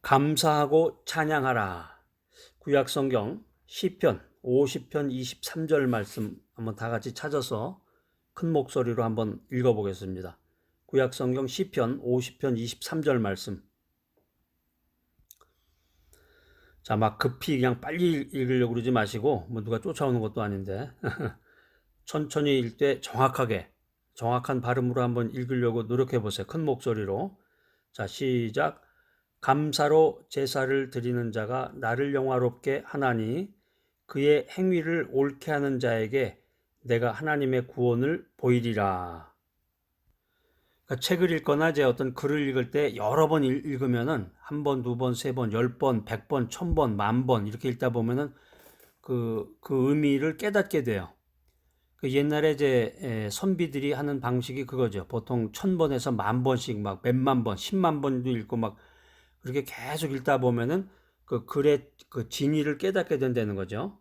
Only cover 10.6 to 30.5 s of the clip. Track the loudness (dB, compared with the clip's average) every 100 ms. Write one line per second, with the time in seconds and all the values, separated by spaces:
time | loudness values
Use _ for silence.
10.6 | _ _ _ 0 0 0 -2 -2 -4 -4
11.6 | -4 0 -2 -2 0 0 -2 -4 -2 -2
12.6 | -4 -8 -6 -2 2 2 0 -2 -6 -10
13.6 | _ _ _ _ _ _ _ _ _ _
14.6 | _ _ _ _ _ _ _ -20 _ _
15.6 | _ _ _ _ _ _ _ _ _ _
16.6 | _ _ -4 2 2 0 -4 -2 -2 2
17.6 | 2 0 -6 0 2 2 -2 -4 0 2
18.6 | 2 0 2 2 2 0 0 0 -4 -8
19.6 | -4 -4 -4 -2 0 0 0 -4 -4 -4
20.6 | -6 -8 -8 -8 -8 -4 -8 -8 _ _
21.6 | _ _ _ _ -6 -4 -2 0 2 2
22.6 | 0 0 0 0 -4 2 2 2 0 -2
23.6 | -4 _ _ _ _ -6 -2 -2 0 -2
24.6 | 0 0 0 0 0 0 -2 -4 -2 2
25.6 | 2 0 0 0 2 0 -2 -6 -6 -4
26.6 | -2 -2 -2 -2 -2 -2 -4 -10 _ _
27.6 | _ _ _ -10 -8 -4 0 0 0 0
28.6 | 0 -2 _ _ _ _ _ _ 2 2
29.6 | 2 2 4 6 6 2 -8 -4 -2